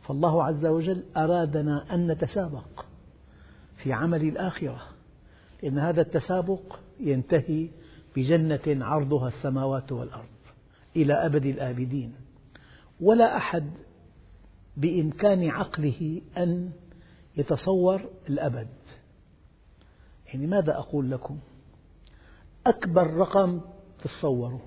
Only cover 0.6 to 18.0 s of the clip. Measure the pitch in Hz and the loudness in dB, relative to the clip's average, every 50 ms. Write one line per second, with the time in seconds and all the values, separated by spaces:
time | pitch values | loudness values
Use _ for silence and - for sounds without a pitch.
0.6 | 156 160 156 165 160 180 190 180 - - - 165 156 165 175 175 165 151 147 156 | 0 0 0 0 0 -2 -2 -4 -6 -6 -2 0 2 2 2 2 2 0 0 -2
1.6 | 147 151 147 147 - - 185 175 175 170 156 156 160 127 - 208 185 160 143 120 | 0 0 -2 -2 -4 -2 -2 0 2 0 0 0 -2 -2 -2 -4 -4 -4 -6 -10
2.6 | - - - - - - - - - - - - - - - - - - - - | -12 -14 -18 -18 -18 -18 -20 -20 -20 -20 -20 -20 -20 -20 -20 -20 -20 -20 -20 -20
3.6 | - - - - - 135 127 110 147 170 170 156 156 156 - - 185 185 - - | -20 -20 -20 -8 -4 -4 -2 0 0 0 0 0 0 -2 -2 -2 -4 -4 -4 -6
4.6 | 165 131 120 120 - - - - - - - - - - - - - - - - | -8 -8 -8 -10 -16 -18 -20 -20 -20 -20 -20 -20 -20 -20 -20 -20 -20 -20 -16 -8
5.6 | - 147 131 147 147 170 165 170 156 165 - 156 - - 185 185 170 185 190 185 | -6 -2 -2 0 0 2 2 2 2 2 0 -4 0 0 -2 -2 0 -2 -4 -4
6.6 | - - - - - - - - 254 151 139 131 123 - 170 160 117 - 156 156 | -6 -16 -18 -20 -20 -20 -14 -6 -2 0 0 0 2 2 2 2 2 0 -2 -2
7.6 | 160 165 - - - - - - - - - 135 127 135 165 165 160 160 151 131 | -2 -6 -10 -18 -20 -20 -20 -20 -20 -8 -4 -2 2 4 4 4 4 2 0 0
8.6 | - 156 147 135 123 101 151 156 143 135 147 135 127 127 113 - - 139 131 135 | 0 0 -2 0 0 -2 0 0 0 0 0 0 0 -2 -6 -4 -4 -2 -2 0
9.6 | 131 135 135 131 131 - 139 113 123 - - 113 113 - - - _ - - - | 0 -2 -2 -4 -4 -6 -8 -8 -8 -10 -12 -14 -16 -18 -20 -20 _ -20 -20 -20
10.6 | _ _ - _ - - - 165 151 139 - - 170 160 143 151 131 139 131 131 | _ _ -20 _ -20 -6 0 2 4 4 4 4 2 2 2 2 2 0 -2 -2
11.6 | 135 127 123 123 127 123 135 143 120 117 - - - - - - - - - - | -4 -4 -4 -4 -4 -4 -4 -4 -6 -6 -12 -16 -20 -20 -20 -20 -20 -20 -20 -20
12.6 | - - - - - - _ _ 170 196 226 233 226 214 - 185 - - 175 170 | -20 -20 -20 -20 -20 -20 _ _ 4 6 8 8 6 6 6 0 -2 -2 -2 -2
13.6 | 147 143 165 - - - - - - - - - - - - - - - - - | -4 -4 -10 -14 -18 -20 -20 -20 -20 -20 -20 -20 -20 -20 -20 -20 -20 -20 -20 -20
14.6 | - - - 143 139 175 - 180 156 156 143 - 208 208 196 185 175 156 - - | -20 -16 -4 0 0 2 2 2 0 0 0 2 4 4 4 4 2 0 0 -2
15.6 | 196 - - 160 147 143 120 - 170 151 160 185 - - - 180 175 175 170 180 | -4 -6 -4 -2 -2 -2 -2 -2 -4 -6 -6 -6 -10 -10 -4 -2 0 0 0 -2
16.6 | 180 180 156 - - - - - - - - - - - - 147 143 - 160 123 | -4 -8 -10 -16 -20 -20 -20 -20 -20 -20 -20 -20 -20 -10 -4 -4 0 0 -2 0
17.6 | - 185 190 185 180 185 190 190 | 2 0 2 4 4 4 2 2